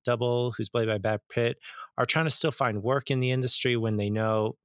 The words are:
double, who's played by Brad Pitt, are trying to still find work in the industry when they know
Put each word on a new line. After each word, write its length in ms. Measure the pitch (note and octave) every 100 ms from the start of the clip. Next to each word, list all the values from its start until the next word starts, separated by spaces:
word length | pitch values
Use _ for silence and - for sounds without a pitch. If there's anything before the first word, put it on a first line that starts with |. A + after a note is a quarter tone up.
| -
double, 480 | A#2+ B2 A#2+ B2 A#2
who's 120 | A2
played 180 | A#2+ A2
by 100 | G#2
Brad 220 | G#2+ A2 _
Pitt, 280 | - A#2 - - - - -
are 80 | B2
trying 200 | D#3+ D#3+
to 60 |
still 200 | - D#3+
find 300 | - B2 G#2
work 300 | A2 C3+ -
in 80 | C3
the 120 | B2+
industry 440 | B2+ B2+ - B2+ A#2+
when 220 | A2+ G#2+
they 120 | G#2
know 460 | G#2+ A2 A2 A2 -